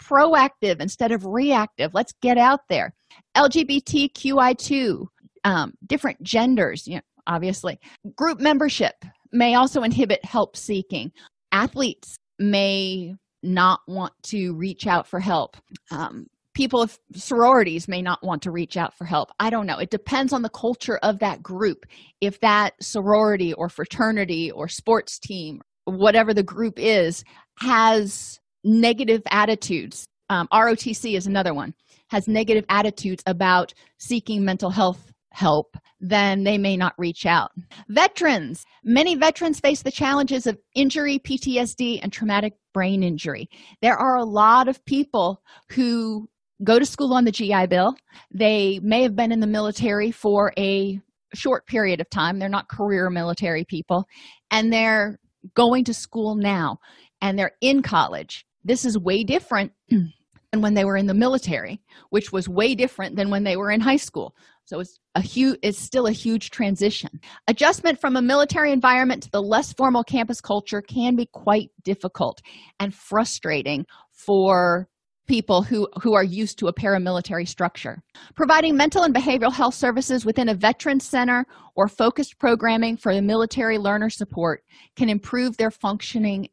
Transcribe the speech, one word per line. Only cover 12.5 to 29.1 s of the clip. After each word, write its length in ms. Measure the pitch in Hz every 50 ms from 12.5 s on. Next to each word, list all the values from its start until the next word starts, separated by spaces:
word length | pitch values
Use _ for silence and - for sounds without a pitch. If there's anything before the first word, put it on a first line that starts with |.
| 202 196 196 196 196 196 190 190 185 185 175 170 190 - _ _ _ _
not 380 | - 185 185 180 180 185 185 - _ -
want 240 | 185 190 180 - - _
to 320 | - - 220 208 185 180 165
reach 320 | 160 180 196 - - -
out 200 | 214 175 170 -
for 140 | _ - 180
help. 360 | 185 208 175 156 117 - _ - _ _ - - _ -
Um, 360 | - 143 - - - - - - _ _ _ _ -
people 260 | - 269 233 262 240
of 180 | 226 214 - - _ - 196
sororities 720 | 185 - - 262 233 233 247 269 247 202 175 160 170 - -
may 120 | 185 180
not 220 | 180 180 175 -
want 200 | - 185 170 151
to 80 | - 185
reach 260 | 165 175 165 - -
out 180 | 185 165 - -
for 100 | - 175
help. 240 | 165 175 151 123 - - -
I 120 | 208 226
don't 160 | 233 226 208
know. 120 | 175 147 -
It 120 | 143 -
depends 420 | - 208 - - 277 269 269 247
on 100 | 277 247
the 60 | 233 220
culture 500 | - - - 233 247 - - - 214 -
of 160 | - 214 208 196
that 240 | 214 196 160 -
group. 420 | 160 - 185 185 220 202 156 - - - _ - - _ _ -
If 200 | 196 202 196 -
that 340 | 233 220 208 208 208 - - -
sorority 720 | - - - 214 190 202 208 214 220 214 208 190 180 170
or 160 | 156 - 165 175
fraternity 840 | - - 170 - - - 226 220 220 208 196 175 170 160 165 156
or 180 | - - 151 175
sports 500 | - - - 226 226 214 - - - -
team, 420 | - - 196 185 160 156 147 - - _ _ _ _
whatever 480 | 190 190 185 202 214 202 226 220 220
the 100 | 208 208
group 360 | 190 - - 208 233 220 - -
is, 440 | 170 226 220 196 170 165 170 - - - _ - _ _ _ -
has 840 | 240 254 247 220 226 226 220 214 208 196 - - - - - - _ _ _ _
negative 600 | - 208 220 226 233 233 233 220 262 220